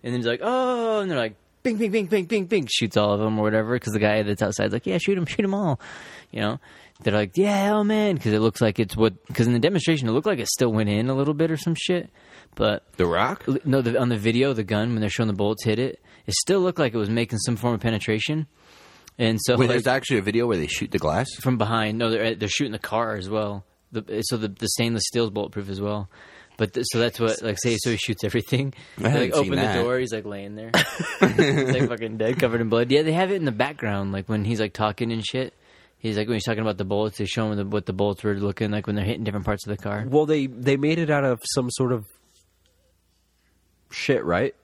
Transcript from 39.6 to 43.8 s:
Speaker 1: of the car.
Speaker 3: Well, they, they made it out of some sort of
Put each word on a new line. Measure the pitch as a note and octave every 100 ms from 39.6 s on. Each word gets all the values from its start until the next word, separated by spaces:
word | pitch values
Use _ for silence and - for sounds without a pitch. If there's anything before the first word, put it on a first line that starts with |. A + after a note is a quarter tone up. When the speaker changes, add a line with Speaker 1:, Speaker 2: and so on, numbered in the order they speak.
| -
Speaker 1:
of | G#2
the |
car. | G#2 G#2 A#2
Speaker 3:
Well, | C#3+ D#3
they, | D#3 C3+
they | A#2+ B2+ C#3
made | D3 E3
it | D#3
out | D3 C#3
of | A#2+ -
some | - B2
sort | - B2+
of | A#2+ G2+ - _ _ _ _ _ _ _ _ _ _ _ _ _ _ _ _